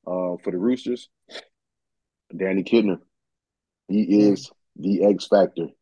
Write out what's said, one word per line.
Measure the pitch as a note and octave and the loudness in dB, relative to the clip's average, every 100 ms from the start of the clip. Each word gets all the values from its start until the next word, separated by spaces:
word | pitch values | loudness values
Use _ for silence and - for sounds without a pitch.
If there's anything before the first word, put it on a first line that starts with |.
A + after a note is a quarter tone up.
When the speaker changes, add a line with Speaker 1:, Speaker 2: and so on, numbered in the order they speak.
Speaker 1:
Uh, | - F2+ F2+ F2 | -6 -4 -4 -6
for | G2+ | -6
the | F2+ | -2
Roosters, | A2 B2+ A#2+ B2 - _ _ - _ _ _ _ _ _ _ _ _ | -2 -2 -4 -8 -10 _ _ -20 _ _ _ _ _ _ _ _ _
Danny | E2+ F#2+ F#2+ | -6 -2 -2
Kidner. | F2 A#2 G#2 F2 _ _ _ _ _ _ _ _ - | 2 2 2 -4 _ _ _ _ _ _ _ _ -4
He | G2+ F#2 | -2 2
Speaker 2:
Mm. | G#2 G#2 | 4 4
Speaker 1:
is | G2 - _ _ | 2 -6 _ _
the | - F2+ G2+ | -8 -4 2
X | G2+ F#2+ - | 2 2 2
factor. | G2+ F2+ - E2 _ | 2 2 -2 -10 _